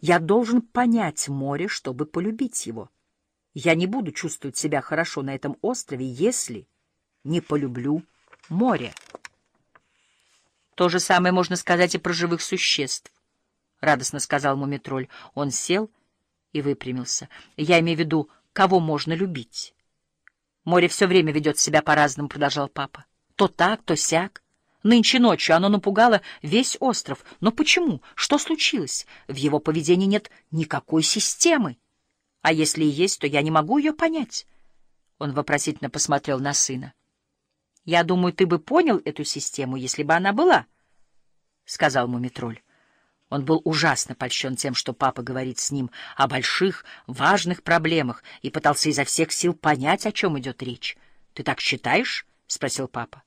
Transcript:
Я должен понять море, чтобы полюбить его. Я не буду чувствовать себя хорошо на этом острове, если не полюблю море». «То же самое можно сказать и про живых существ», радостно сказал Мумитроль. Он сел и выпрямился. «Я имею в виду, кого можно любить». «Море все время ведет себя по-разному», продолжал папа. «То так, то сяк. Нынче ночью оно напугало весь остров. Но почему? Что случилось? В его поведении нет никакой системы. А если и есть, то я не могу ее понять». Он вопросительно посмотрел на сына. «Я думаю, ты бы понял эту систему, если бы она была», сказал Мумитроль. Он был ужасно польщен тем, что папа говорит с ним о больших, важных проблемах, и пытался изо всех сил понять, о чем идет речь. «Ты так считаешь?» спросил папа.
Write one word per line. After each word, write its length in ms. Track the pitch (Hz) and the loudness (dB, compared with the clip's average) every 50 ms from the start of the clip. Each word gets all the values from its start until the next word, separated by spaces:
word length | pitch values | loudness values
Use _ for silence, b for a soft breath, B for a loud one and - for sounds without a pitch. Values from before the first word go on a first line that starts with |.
Я 180 | - 151 175 175 | 2 2 2 2
должен 440 | 165 156 196 226 247 220 233 254 233 | 4 4 2 2 2 4 2 0 0
понять 640 | _ _ 247 247 247 226 233 208 165 - - - - | _ _ 0 2 2 2 2 2 -2 -4 -6 -8 -6
море, 400 | 143 139 135 139 139 147 175 202 | -6 -6 -4 -4 -4 -4 -4 -6
чтобы 380 | - - _ 135 127 123 151 | -6 -8 _ -8 -6 -6 -6
полюбить 600 | 151 _ - 180 208 220 226 277 240 - - - | -4 _ -4 -4 -4 -2 -4 -6 -6 -6 -8 -10
его. 220 | - 113 110 101 - _ _ _ _ _ _ _ _ _ _ _ _ _ | -10 -10 -12 -12 -16 _ _ _ _ _ _ _ _ _ _ _ _ _
Я 220 | 147 123 165 170 | -4 2 2 2
не 120 | 160 175 | 2 2
буду 260 | 185 208 269 226 165 - | -2 -2 -4 -6 -6 -8
чувствовать 440 | - - 165 - - - 139 131 | -8 -8 -8 -8 -8 -10 -10 -8
себя 240 | - - 151 147 143 | -4 -4 -2 -2 -2
хорошо 420 | - - 151 151 170 165 - - 135 | -4 -2 -4 -4 -2 -4 -4 -8 -6
на 120 | 135 139 | -6 -8
этом 240 | 135 - 143 139 - | -6 -8 -8 -8 -4
острове, 460 | - 196 254 247 - _ 147 123 127 | -4 -4 -4 -4 -8 _ -10 -8 -8
если 600 | 131 123 123 165 226 254 - - - 123 104 - _ _ _ _ _ _ _ _ _ _ _ _ | -8 -4 0 0 0 0 -2 -6 -8 -10 -14 -14 _ _ _ _ _ _ _ _ _ _ _ _
не 180 | 135 160 175 | -4 -4 -4
полюблю 600 | 160 - 151 147 143 135 123 123 120 139 147 160 175 _ _ _ _ _ - _ _ _ | -2 -2 -2 -2 -2 -2 -6 -6 -2 -2 -2 -2 -4 _ _ _ _ _ -20 _ _ _
море». 460 | 160 175 226 262 220 143 123 117 - - _ _ - - _ - _ _ _ _ _ _ _ _ _ _ _ _ _ _ _ _ _ _ _ _ _ _ _ _ _ _ _ _ _ | -2 0 2 2 2 0 -2 -8 -12 -16 _ _ -20 -20 _ -20 _ _ _ _ _ _ _ _ _ _ _ _ _ _ _ _ _ _ _ _ _ _ _ _ _ _ _ _ _
«То 140 | - 180 180 | 0 0 2
же 120 | 165 180 | 2 0
самое 340 | 175 - 190 180 180 180 185 | 0 2 2 2 4 2 2
можно 220 | 185 180 170 180 | 2 0 0 -2
сказать 380 | 175 - - 175 175 180 175 - | -6 0 0 2 4 4 2 0
и 40 | 185 | -4
про 160 | - 180 175 | -4 -4 -4
живых 260 | 170 175 175 170 165 | -2 -2 -2 -2 -4
существ», 720 | - - - 185 - - - - 143 127 - - _ - _ _ _ _ _ _ _ _ _ _ _ _ _ _ - | -4 -6 -4 -4 -2 -2 -2 -2 -2 -6 -6 -10 _ -16 _ _ _ _ _ _ _ _ _ _ _ _ _ _ 2
радостно 380 | 151 151 131 131 - - 143 | 2 2 2 0 -6 -6 -6
сказал 360 | 131 - - 143 139 147 139 | -6 -2 -4 -2 0 0 -2
Мумитроль. 520 | 139 139 139 143 139 _ - 139 131 131 B B B B B B | -2 -2 -4 -6 -6 _ -6 -6 -6 -6 B B B B B B
Он 160 | - 143 143 | -6 -4 -4
сел 400 | 123 - - - - 196 220 214 _ _ _ _ _ _ _ _ _ _ _ _ _ | -4 -6 -4 -2 -2 -2 -2 -4 _ _ _ _ _ _ _ _ _ _ _ _ _
и 100 | 151 143 | -4 -2
выпрямился. 680 | 143 143 139 - 131 123 127 123 - - - - - B B B B B | -2 -4 -4 -4 -8 -8 -8 -6 -6 -8 -8 -8 -10 B B B B B
«Я 240 | - 151 151 175 170 | -8 2 4 4 4
имею 180 | 165 170 165 151 | 4 2 0 -2
в 20 | |
виду, 300 | 170 156 160 160 147 b b b b _ _ | -2 0 0 -2 -2 b b b b _ _
кого 260 | - 196 185 185 185 | 2 2 4 4 4
можно 320 | 165 156 156 143 - 151 165 | 2 2 -2 -2 -2 -4 -2
любить». 640 | 165 190 190 170 139 113 _ _ - - - _ _ _ _ _ _ _ _ _ _ _ _ _ _ _ _ _ _ _ | -2 -2 -4 -6 -10 -12 _ _ -14 -14 -14 _ _ _ _ _ _ _ _ _ _ _ _ _ _ _ _ _ _ _
«Море 240 | - 170 180 175 175 | 2 2 4 4 2
все 180 | - - 208 | 2 2 2
время 260 | 190 180 185 170 156 147 | 4 6 4 4 4 0
ведет 260 | 151 151 156 143 - | 0 0 0 0 2
себя 240 | - - 151 156 151 | 0 2 2 2 2
по-разному», 460 | - 151 147 147 143 135 - 147 143 | 4 2 4 4 2 0 -4 -8 -8
продолжал 400 | - 143 147 143 - 151 139 139 | -4 -2 -2 0 0 -2 -4 -6
папа. 360 | _ - 139 139 _ - - _ _ _ _ _ _ | _ -8 -10 -10 _ -20 -20 _ _ _ _ _ _
«То 120 | _ 202 180 | _ 0 0
так, 340 | - - 165 180 214 220 _ | 2 2 2 2 2 -2 _
то 140 | - 170 | -2 -2
сяк. 460 | 151 - - - 160 180 196 _ - _ _ _ _ _ _ _ _ _ | -2 0 0 0 0 0 -2 _ -18 _ _ _ _ _ _ _ _ _
Нынче 340 | 202 233 240 220 - - 262 | 6 6 6 6 6 4 6
ночью 380 | 247 240 180 156 - - 165 | 6 6 4 4 4 4 4
оно 120 | 165 185 202 | 4 6 4
напугало 540 | 208 208 - 202 196 196 226 240 226 190 B B B B | 2 2 2 0 4 6 6 6 6 4 B B B B
весь 360 | B 151 156 226 262 - - - | B 0 2 2 2 2 -2 -2
остров. 440 | - 269 220 - - - 143 - - B B B | 0 0 0 0 -4 -8 -10 -12 -12 B B B
Но 120 | - 208 - | -2 -2 0
почему? 500 | - 311 - - - 349 311 190 127 B B B | 0 2 2 2 2 2 0 -2 -4 B B B
Что 240 | B - - - 294 | B -2 0 0 0
случилось? 680 | - - 330 311 - - - 254 170 131 - - - B B B B B | 0 -2 -4 -2 0 -2 0 -2 -4 -4 -6 -8 -10 B B B B B
В 60 | 139 | -8
его 240 | 135 135 147 139 151 | -2 0 0 0 2
поведении 480 | 151 - 156 165 156 151 175 175 190 | 0 0 -2 -2 2 2 4 4 4
нет 240 | 196 196 208 - - b b b b | 2 2 0 0 -4 b b b b
никакой 520 | - 160 160 156 - 143 - _ - 160 156 | -4 -4 -4 -2 -4 -6 -6 _ 0 0 2
системы. 720 | - - 220 - - - - - 330 339 294 226 156 120 _ _ _ _ _ _ _ _ _ _ _ _ _ | 2 0 0 -2 -2 0 2 2 4 4 4 2 -2 -4 _ _ _ _ _ _ _ _ _ _ _ _ _
А 120 | _ 151 165 | _ 2 2
если 320 | 156 156 151 - - 160 | 4 2 0 2 2 2
и 40 | 151 | 2
есть, 320 | 143 143 175 202 - - | 2 2 0 0 0 -2
то 60 | - | -2
я 160 | 147 139 147 143 | 0 0 2 0
не 80 | 156 | 4
могу 280 | 160 156 151 156 226 294 | 2 2 2 4 2 2
ее 140 | 285 311 302 | 2 0 0
понять». 540 | 311 330 330 320 320 262 - - - - _ _ _ _ _ _ _ _ _ _ _ _ _ _ _ | 0 0 0 0 -2 -6 -6 -8 -14 -14 _ _ _ _ _ _ _ _ _ _ _ _ _ _ _
Он 140 | 151 147 135 | -8 -4 -4
вопросительно 580 | 143 143 - 147 147 - - 151 - - 135 | -4 -2 0 0 0 0 -2 -6 -6 -8 -8
посмотрел 480 | - 147 - - 143 139 - - 143 131 | -4 -4 -2 0 0 -2 0 -2 -4 -2
на 160 | 135 143 143 | -2 -2 0
сына. 400 | - - - 135 127 135 135 _ _ _ _ _ _ _ _ _ _ _ _ _ _ _ _ _ _ _ | 0 -2 -2 -2 -8 -10 -12 _ _ _ _ _ _ _ _ _ _ _ _ _ _ _ _ _ _ _
«Я 200 | - 165 170 170 | 0 2 2 4
думаю, 280 | 165 185 180 180 180 170 | 4 2 2 2 0 2
ты 140 | - 190 | 2 2
бы 140 | 175 175 170 | 2 2 0
понял 400 | - - 254 330 359 311 226 180 - | 0 2 2 4 4 4 2 0 0
эту 200 | - 147 - 147 | -4 -6 -6 -6
систему, 520 | - - 151 - - - - 139 127 131 | -6 -6 -8 -8 -8 -6 -6 -6 -4 -4
если 280 | 135 127 131 - - 147 | -6 -4 -6 -4 -4 0
бы 100 | 147 160 | 2 2
она 180 | 170 180 196 208 | 2 2 2 0
была», 340 | 220 320 359 320 151 - _ _ _ _ _ _ _ _ _ _ _ _ _ _ _ _ _ _ _ _ | 2 4 4 4 4 2 _ _ _ _ _ _ _ _ _ _ _ _ _ _ _ _ _ _ _ _
сказал 420 | - - - - 147 131 135 123 | -18 -6 -2 0 0 2 0 -2
Мумитроль. 540 | 120 123 120 123 123 _ - - 120 113 - _ _ _ _ _ _ _ _ _ _ _ _ _ _ - | -2 -4 -6 -6 -8 _ -8 -10 -10 -10 -12 _ _ _ _ _ _ _ _ _ _ _ _ _ _ -6
Он 140 | 143 135 | -6 0
был 160 | 131 160 160 - | 0 0 0 2
ужасно 500 | - 160 151 147 165 139 - - - 131 | 0 -2 2 2 2 2 0 -2 -8 -8
польщен 420 | _ - 123 - - - 135 131 | _ -8 -6 -6 -4 -4 -6 -6
тем, 180 | 120 - 143 127 | -4 -4 -4 -4
что 180 | - - - 127 | -4 -6 -6 -4
папа 300 | _ 147 131 123 - 123 | _ 0 0 0 -2 -8
говорит 360 | 123 131 127 131 127 123 - | -8 -6 -6 -6 -6 -6 -6
с 120 | - - | -6 -4
ним 200 | 143 143 131 120 B B B B B B | -4 -4 -4 -6 B B B B B B
о 100 | 139 131 | 0 0
больших, 560 | 131 131 123 - - - 180 196 180 - - B B B B | 0 -2 -2 -2 0 0 0 0 0 -4 -12 B B B B
важных 560 | - 127 123 131 151 190 202 165 170 180 - _ | -16 -8 0 2 2 4 4 2 0 -4 -4 _
проблемах, 600 | - 170 170 160 160 165 165 143 127 117 - B B B B B | 2 2 2 4 2 2 2 0 0 -4 -8 B B B B B
и 80 | 139 | -8
пытался 400 | - - - 147 147 - - 156 | -8 0 2 2 2 4 2 0
изо 140 | 147 131 139 | 0 0 0
всех 280 | - - - 160 156 - | -2 0 0 0 0 0
сил 220 | - - 175 170 | 0 0 0 0
понять, 500 | - - 156 151 131 127 147 175 196 - | 2 2 2 2 2 2 0 0 0 0
о 80 | 214 208 | -4 -4
чем 260 | - - 190 160 139 | -2 -2 -2 -2 -2
идет 240 | 123 135 123 _ - | -6 -8 -10 _ -8
речь. 360 | 127 123 - - - - _ _ _ _ _ _ _ _ | -10 -10 -8 -10 -12 -12 _ _ _ _ _ _ _ _
«Ты 100 | - - | -10 -4
так 160 | - 135 - | -4 -4 -4
считаешь?» 680 | - - - 127 _ 120 131 175 - - - - - _ _ _ _ | -2 -4 -4 -2 _ 0 0 2 0 0 -6 -8 -10 _ _ _ _
спросил 420 | _ - - - 135 - - 135 127 | _ -8 -6 -4 -6 -4 -4 -6 -6
папа. 340 | _ 127 117 - - 139 _ | _ -10 -10 -10 -14 -20 _